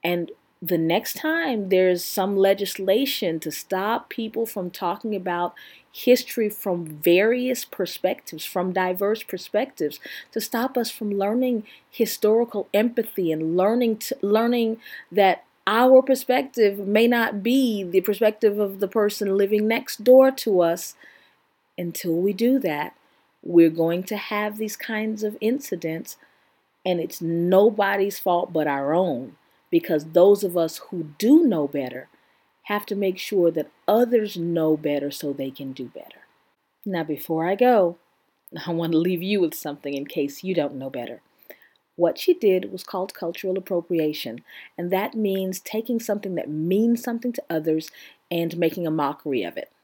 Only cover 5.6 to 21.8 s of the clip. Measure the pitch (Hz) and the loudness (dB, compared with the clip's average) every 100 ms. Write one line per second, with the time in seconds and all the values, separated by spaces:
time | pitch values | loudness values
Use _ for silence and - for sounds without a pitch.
5.6 | - - _ - - 240 - - 214 208 | -20 -20 _ -4 4 4 4 -4 -4 -4
6.6 | 208 175 160 151 160 175 220 247 254 240 | -4 -4 -4 -2 4 4 4 2 -2 -4
7.6 | - - 175 - 185 185 - 156 - 190 | -6 -6 -6 -2 -4 -4 -10 -14 -8 -4
8.6 | 185 185 185 185 202 214 - 180 - 208 | -2 -2 -2 -2 -2 -2 -6 -12 -4 -4
9.6 | 269 - 151 - - - - - 214 233 | -4 -4 -6 -6 -16 -18 -10 -8 -6 -4
10.6 | 262 262 233 - 214 202 196 233 254 233 | -2 -2 -4 -6 -4 -2 0 0 0 -2
11.6 | 214 - _ - 226 - 208 220 233 208 | -6 -20 _ -4 -4 0 2 2 2 -4
12.6 | - 202 233 240 220 - 175 160 160 175 | -2 0 0 -2 -6 -4 -2 -2 -2 2
13.6 | 190 240 240 220 - - 202 214 233 240 | 2 2 0 -2 -6 -4 0 2 2 2
14.6 | 226 226 - - - 175 196 - - _ | 0 -4 -10 -20 -4 4 4 4 -4 _
15.6 | - 214 254 262 262 262 - 254 269 - | 0 4 8 8 8 0 2 0 0 2
16.6 | 208 202 196 208 240 240 226 208 202 262 | 2 2 0 4 4 4 0 -2 0 2
17.6 | 254 214 185 185 185 202 214 214 220 202 | 2 0 2 2 2 2 2 4 0 2
18.6 | 202 196 196 226 208 208 202 196 196 208 | -2 -2 -2 0 0 0 -2 2 2 2
19.6 | 214 233 269 - 220 254 262 269 - 190 | 2 0 -4 -2 8 10 8 4 0 4
20.6 | 170 175 - - - _ _ _ _ _ | 4 0 -6 -16 -20 _ _ _ _ _
21.6 | _ - | _ -10